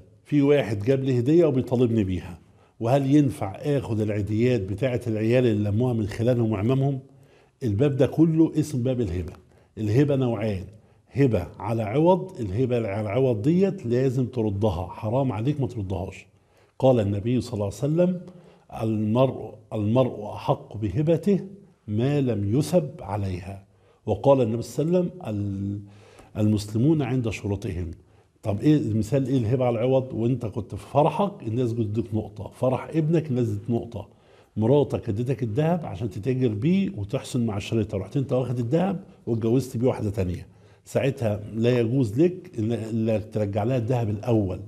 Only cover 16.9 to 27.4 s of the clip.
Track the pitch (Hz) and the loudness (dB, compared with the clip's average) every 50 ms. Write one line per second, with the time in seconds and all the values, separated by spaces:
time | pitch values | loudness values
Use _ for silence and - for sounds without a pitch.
16.9 | 131 117 101 101 101 101 92 120 127 120 - - 117 101 104 101 101 - 143 143 | 4 4 2 0 -2 -2 -2 0 0 0 -2 -2 -4 -4 -4 -4 -4 -4 -2 0
17.9 | 156 170 180 185 185 175 - - - - - - - _ _ - - - 117 110 | 2 2 2 2 0 -2 -8 -14 -20 -20 -20 -20 -20 _ _ -14 -8 -4 -2 -2
18.9 | 110 107 107 104 107 123 135 127 - - - - - - - - 113 110 104 104 | 0 0 0 2 4 4 4 4 2 -2 -10 -12 -14 -16 -14 -8 -4 -2 0 2
19.9 | 117 131 131 117 - - - - - 101 - - 139 - - - - 101 110 101 | 4 4 2 2 0 -8 -10 -12 -12 -6 -2 -2 -2 -2 -4 -12 -8 -6 -4 -2
20.9 | 87 135 151 165 165 - - 202 202 175 196 - - - - - _ _ - 110 | -2 0 2 2 2 2 2 2 2 2 0 -6 -14 -18 -20 -20 _ _ -10 -4
21.9 | 104 107 120 139 147 147 135 123 110 101 101 101 113 143 147 - 170 180 151 - | -2 0 0 2 2 2 0 0 0 -2 -2 0 0 0 0 2 2 0 0 -2
22.9 | - - - 95 98 101 98 95 90 85 90 95 98 - - _ _ _ _ _ | -8 -12 -10 -8 -6 -4 -4 -4 -6 -8 -8 -12 -14 -14 -16 _ _ _ _ _
23.9 | _ _ - 110 101 - - 139 139 135 123 107 113 117 117 - - - 147 165 | _ _ -4 -4 -2 2 6 6 6 6 4 2 0 -2 -4 -6 -4 -2 0 2
24.9 | 175 185 175 - - - - 117 107 101 101 101 98 98 98 98 101 104 - - | 2 2 2 0 -4 -8 -8 -6 -4 -4 -4 -4 -4 -4 -4 -4 -6 -6 -10 -14
25.9 | - - - - - - - - - - 107 107 107 101 104 - - 113 123 156 | -20 -20 -20 -20 -20 -20 -20 -10 -2 0 2 2 2 2 0 -2 0 2 2 4
26.9 | 165 151 135 117 131 131 113 113 95 - | 4 2 0 0 0 -2 -2 -2 -4 -4